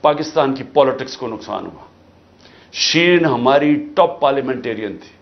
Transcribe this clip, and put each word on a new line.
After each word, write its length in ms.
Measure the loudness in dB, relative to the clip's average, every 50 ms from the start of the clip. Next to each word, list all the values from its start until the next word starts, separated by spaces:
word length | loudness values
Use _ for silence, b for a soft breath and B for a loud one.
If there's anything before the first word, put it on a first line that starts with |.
| 2
पाकिस्तान 500 | 2 0 0 -4 -4 0 0 0 0 0
की 100 | -4 -8
politics 520 | -2 2 4 4 4 2 -2 -8 -12 -10
को 120 | -10 -10 -10
नुकसान 380 | -10 -10 -12 -10 -10 -10 -10
हुआ। 200 | -12 -16 -18 -20 -20 _ _ _ _ _ _ _ _ _ b b b b b b b b
शीरीन 520 | -6 -4 0 0 2 4 4 4 4 2
हमारी 500 | 2 0 2 2 4 4 4 4 4 2
टॉप 420 | 0 -2 -4 0 2 2 2 2 0
parliamentarian 760 | 0 0 0 0 -2 -4 -6 -6 -6 -8 -6 -6 -8 -10 -10 -12
थी 160 | -16 -20 -20 _